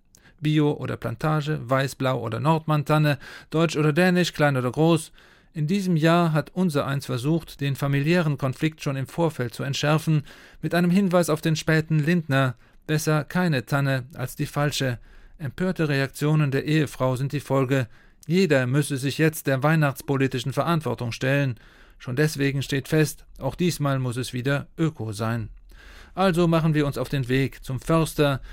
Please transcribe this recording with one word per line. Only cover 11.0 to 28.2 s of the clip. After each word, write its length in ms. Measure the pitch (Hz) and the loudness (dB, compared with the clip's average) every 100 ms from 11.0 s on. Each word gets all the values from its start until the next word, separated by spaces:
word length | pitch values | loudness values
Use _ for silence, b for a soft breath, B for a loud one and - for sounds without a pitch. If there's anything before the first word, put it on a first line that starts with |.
| 196 180 170 | 4 2 2
auf 120 | 151 | 0
den 140 | 165 156 | 0 -2
späten 420 | - 160 156 156 | 0 0 2 0
Lindner: 580 | 147 180 156 135 131 - b b - | 2 0 2 2 2 -2 b b -4
"Besser 380 | 156 156 156 | -2 0 0
keine 420 | - 180 180 135 - | 0 -2 0 0 0
Tanne 380 | 143 135 135 123 | 0 0 -2 -4
als 220 | - 123 - | -10 -10 -6
die 100 | 143 | -6
falsche." 540 | - 147 - 131 117 b b b b | -2 -2 0 -2 -4 b b b b
Empörte 500 | 143 - 185 180 156 | -12 -4 -4 0 0
Reaktionen 640 | 139 139 - 147 156 143 | 0 -2 -2 0 2 2
der 140 | 131 147 | 0 0
Ehefrau 500 | 156 143 - 131 123 | 0 0 0 -2 0
sind 160 | 139 | -2
die 80 | 147 | -4
Folge. 480 | - 135 127 135 127 b b b - | 0 0 2 0 -2 b b b -2
Jeder 400 | 175 185 139 123 | 2 4 4 4
müsse 300 | 139 143 139 | 0 0 -2
sich 200 | 139 - | -4 2
jetzt 300 | 156 156 - | 0 2 -2
der 160 | 135 | 0
weihnachtspolitischen 880 | 143 160 147 131 - 135 135 131 131 | 2 4 2 0 -4 0 0 0 -4
Verantwortung 580 | 135 135 170 - 117 123 | -2 0 0 -2 -4 -6
stellen. 440 | - 131 139 139 117 b b b b | -4 0 0 0 -4 b b b b
Schon 180 | - 123 | -8 0
deswegen 460 | 151 143 139 139 | 0 0 -2 -2
steht 260 | 131 139 - | -2 -4 0
fest, 380 | 156 151 - - - | 2 2 -2 -18 -8
auch 160 | 135 - | -8 0
diesmal 420 | 175 - 143 135 | 0 0 -2 -2
muss 200 | 127 120 | -2 -6
es 160 | 123 | -6
wieder 340 | 127 127 143 - - | -4 -2 -2 -4 -4
Öko 360 | 160 156 110 | -4 -2 -8
sein. 360 | 101 113 117 110 - - B B B B | -4 -2 -2 -6 -12 -20 B B B B
Also 340 | - 190 170 170 | 0 2 4 4
machen 280 | 165 160 151 | 4 2 2
wir 100 | 143 | 0
uns 140 | 127 | -2
auf 100 | 127 | -4
den 180 | 143 120 | -4 0
Weg 360 | 131 135 - | 0 0 -4
zum 160 | - 127 | -8 -8
Förster, 640 | - 165 156 - | 0 2 2 0